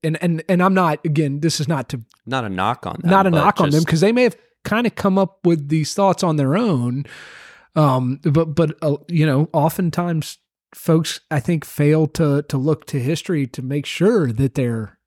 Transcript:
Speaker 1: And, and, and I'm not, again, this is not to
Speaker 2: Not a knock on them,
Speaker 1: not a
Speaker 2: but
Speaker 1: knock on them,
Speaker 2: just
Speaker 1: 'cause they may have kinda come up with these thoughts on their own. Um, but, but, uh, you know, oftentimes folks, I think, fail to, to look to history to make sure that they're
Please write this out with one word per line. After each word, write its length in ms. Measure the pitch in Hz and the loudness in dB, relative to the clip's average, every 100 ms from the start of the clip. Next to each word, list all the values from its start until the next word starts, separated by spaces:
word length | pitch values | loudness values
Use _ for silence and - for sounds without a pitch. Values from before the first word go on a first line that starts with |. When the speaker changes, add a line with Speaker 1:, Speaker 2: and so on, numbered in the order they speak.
Speaker 1:
And, 200 | 160 156 | -4 -2
and, 220 | 175 165 - | 0 -2 0
and 140 | 180 | 2
I'm 120 | 185 | 4
not, 300 | 190 175 151 165 | 4 2 0 -2
again, 340 | 147 147 143 | 0 0 0
this 180 | 156 - | -2 -2
is 100 | 143 | -2
not 200 | 151 123 | -4 -4
to 140 | 131 113 _ - | -10 -12 _ -6
Speaker 2:
Not 180 | 131 | -4
a 60 | 113 | -4
knock 360 | 92 101 127 - | -2 -2 -2 -6
on 120 | - | -4
them, 100 | 170 | 2
Speaker 1:
not 160 | 190 196 | 4 4
a 40 | |
Speaker 2:
but 80 | 165 | 4
Speaker 1:
knock 220 | 185 - | 2 2
on 100 | 156 | 2
them, 80 | 151 | 2
Speaker 2:
just 100 | 170 | 2
Speaker 1:
'cause 120 | 160 | 2
they 120 | 190 | 2
may 120 | 240 | 4
have 120 | 247 - _ _ | 2 0 _ _
kinda 260 | - 214 233 | -4 -2 -2
come 280 | - 202 190 | -2 0 2
up 200 | 190 _ | 0 _
with 260 | 175 170 143 | 0 0 0
these 240 | 160 147 | -2 -2
thoughts 280 | - 196 170 | 0 0 2
on 140 | 180 156 | 0 0
their 180 | 135 | 0
own. 520 | 170 233 143 120 127 143 - - - - - _ | 0 0 0 -2 -4 -8 -14 -20 -20 -20 -20 _
Um, 460 | 160 147 131 127 139 | 0 2 2 0 -2
but, 320 | 165 147 165 | 0 0 0
but, 220 | 151 156 - | 0 0 0
uh, 160 | 156 143 - | -4 -4 -2
you 160 | 170 | 0
know, 240 | 156 135 156 | 2 2 0
oftentimes 840 | 156 151 - 175 151 175 165 143 - _ _ _ | 0 0 0 -2 -2 -2 -4 -6 -12 _ _ _
folks, 460 | - - 160 156 - _ | -10 0 2 2 -8 _
I 100 | 147 | -4
think, 240 | - 165 | 0 -4
fail 420 | - - 147 156 151 | -4 0 2 4 2
to, 340 | - 156 139 | 0 0 0
to 160 | 147 139 | -2 -2
look 260 | 139 156 - | 0 -2 -4
to 140 | 143 | -6
history 460 | 123 165 - 165 127 | -2 -4 -2 -4 -4
to 140 | - | -6
make 240 | 127 143 139 | -6 -6 -6
sure 460 | - 185 233 139 | 0 2 4 0
that 220 | 113 135 | 0 -2
they're 440 | - 123 117 107 _ | 0 -2 -2 -8 _